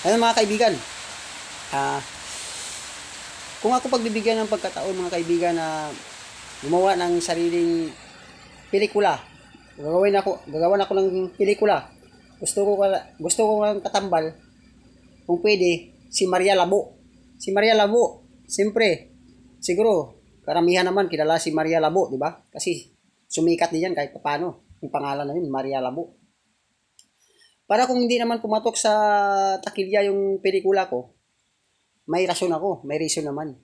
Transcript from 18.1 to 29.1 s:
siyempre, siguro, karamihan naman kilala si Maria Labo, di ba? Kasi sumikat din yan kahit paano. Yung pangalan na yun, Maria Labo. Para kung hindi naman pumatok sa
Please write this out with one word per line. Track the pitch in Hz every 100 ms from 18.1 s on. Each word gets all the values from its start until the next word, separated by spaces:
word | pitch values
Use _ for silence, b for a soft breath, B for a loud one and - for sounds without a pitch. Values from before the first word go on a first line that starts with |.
| - - - -
siyempre, | - 208 214 220 160 - - - - - _
siguro, | - 180 220 190 135 - _ _ -
karamihan | 156 170 180 180
naman | 190 185
kilala | 160 151 165
si | 165
Maria | 156 156 165
Labo, | 156 175 180
di | 131
ba? | 147 - _
Kasi | - - 156 - _ _ _ _
sumikat | - 165 170 170
din | 165 180
yan | 160
kahit | 143 -
paano. | 147 147 175 - _ - 147
Yung |
pangalan | 147 143 139 143
na |
yun, | 156 160
Maria | 135 135 135
Labo. | 127 139 170 _ _ _ _ _ _ _ _ _ _ b b b b b _
Para | 214 254
kung | 254
hindi | 240 240
naman | 233 233
pumatok | 226 214 226 226
sa | 220 214 214